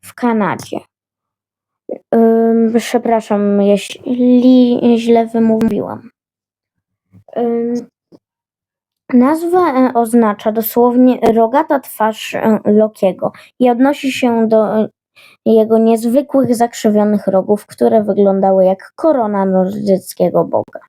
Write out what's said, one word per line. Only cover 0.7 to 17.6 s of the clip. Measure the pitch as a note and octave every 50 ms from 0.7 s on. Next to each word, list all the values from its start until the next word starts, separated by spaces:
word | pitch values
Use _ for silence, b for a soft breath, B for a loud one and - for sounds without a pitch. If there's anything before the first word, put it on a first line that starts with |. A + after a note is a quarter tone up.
| - - - _ _ _ _ _ _ _ _ _ _ _ _ _ _ _ _ _ _ _ _ - - - _ _ -
Ym, | A#3 A3+ A3+ A3+ A3+ A3+ A3+ A3+ A3+ A3+ A3+ A3+ A#3
przepraszam, | A3 - - A#3 A#3 A#3+ A#3 A3+ A3 - G#3+ G3+ G3+ G3+ G3+ G3+
jeśli | G3+ G3+ G3+ G3 - - - - - - B3 B3 B3 B3 B3 B3 A#3+ B3+ B3+ B3+ B3 A#3+ A#3+ - - A#3+ A#3+ A3+
źle | A#3 A#3 A#3 A3+ A3+
wymówiłam. | A3+ A#3 A3+ A3+ A3+ A3 A3 A3+ A3 G#3 - F#2+ - G#2+ - - A#3 _ _ _ _ _ _ _ _ _ _ _ _ _ _ _ _ _ _ _ _ _ - _ - -
Ym, | - A#3+ A#3 A#3 A#3 A#3 A#3 A#3+ A#3+ A#3+ - _ _ _ _ - - _ _ _ _ _ _ _ _ _ _ _ _ _ _ _ _ _ _
nazwa, | C4+ A#3+ B3 C4+ D#4 D#4+ E4+ E4+ F4 F#4 F4+ D#4+ C4 C4 B3+ B3+
e, | B3+
oznacza | A#3 A#3 A3+ A3+ A#3+ A3+ G#3+ G3+ G#3 - A3+
dosłownie | G#3+ A3+ A3 - - A#3+ A#3+ B3 A#3+ B3 B3+ B3+ B3 - A3 A3+ A3+
rogata | A3+ A3+ A3+ A#3+ C#4+ D#4+ - D4+ C#4
twarz, | - - - - G#3+ A3 G#3+ - - - -
e, | - - A3+ A3 G#3 -
Lokiego | G#3 G#3 G#3+ G#3+ G#3+ G#3+ - - F#3+ F3 - - - B B B B B _
i | B3 B3
odnosi | A#3+ A#3 C4 C#4 D4 - - C4+
się | B3 - - B3 A#3 A3+ A3+ A3
do, | A3+ A3 G#3+ G3+ G3+ A3
e, | G#3+ - _ _ _ _ b b b b b b _
jego | A3+ A3 A3 A3 A3 A3+ A3+
niezwykłych, | A3+ A3+ A#3 A3+ A3+ A#3+ A3+ C#4 C#4 - - C4+ C4 A#3+ B3
zakrzywionych | G#3+ A#3 A#3+ - - - A3 G#3 G#3 G#3 G#3 G#3 G#3 -
rogów, | - G3 F#3+ F#3+ - G#3 G#3